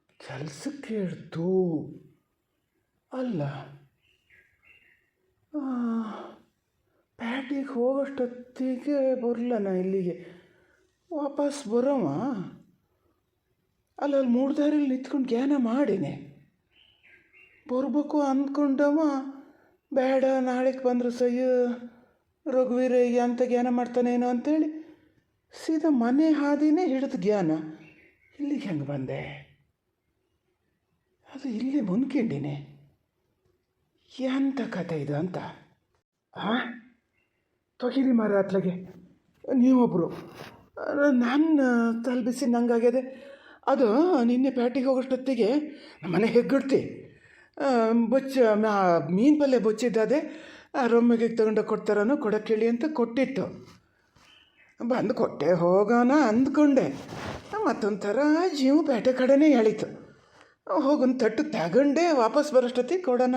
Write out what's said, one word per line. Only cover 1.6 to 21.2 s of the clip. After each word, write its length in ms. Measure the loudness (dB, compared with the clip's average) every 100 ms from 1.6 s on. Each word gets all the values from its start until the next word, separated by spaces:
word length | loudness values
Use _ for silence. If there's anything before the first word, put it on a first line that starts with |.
| 0 -4 -8 -16 -20 _ _ _ _ _ _ _ _ _ _
ಅಲ್ಲ, 300 | -8 -6 -4 -6 -8 -16 -20 _ _ _ _ _ _ _ _ _ _ _ _ _ _ _ _ _ -8
ಆ, 60 | -6 -4 -2 -4 -6 -10 -16 -20 _ _ _ _ _ _ _ -10
ಪ್ಯಾಟಿಗೆ 580 | -8 -6 -6 -6 -6
ಹೋಗೋಷ್ಟೊತ್ತಿಗೆ 1500 | -2 -2 -2 -4 -6 -6 -8 -16 -6 -6 -4 -4 0 0 0
ಬರ್ಲ 300 | -2 -4 -2 -2
ನಾ 120 | -2
ಇಲ್ಲಿಗೆ. 680 | -2 -2 -2 -4 -8 -14 -20 _ _ _ _ _ _ _
ವಾಪಸ್ 560 | -6 -6 -2 -4 -4 -4
ಬರೋವ? 400 | 0 0 0 -2 -2 -4 -6 -10 -16 _ _ _ _ _ _ _ _ _ _ _ _ _ -8
ಅಲ್ಲ, 160 | -2 0
ಅಲ್ಲಿ 140 | 2
ಮೂಡ್ದಾರಿಲಿ 560 | 2 0 0 0 0 0
ನಿಂತ್ಕೊಂಡು 420 | -2 -4 -4 -2
ಜ್ಞಾನ 240 | -2 0 0
ಮಾಡೀನಿ. 880 | 0 0 0 -2 -4 -8 -16 -20 _ _ _ _ _ _ _ _ _ -20 _ _ -6
ಬರ್ಬೇಕು 500 | -4 -2 -2 -2 -2
ಅಂದ್ಕೊಂಡವ, 800 | 0 0 -2 -2 0 2 2 2 0 -2 -8 -14 -20 _ _ _ _
ಬೇಡ 300 | 0 2 2 2 0
ನಾಳೆಗೆ 440 | 0 0 -2 0
ಬಂದ್ರೆ 260 | 0 0 -2
ಸಹ್ಯ, 320 | 0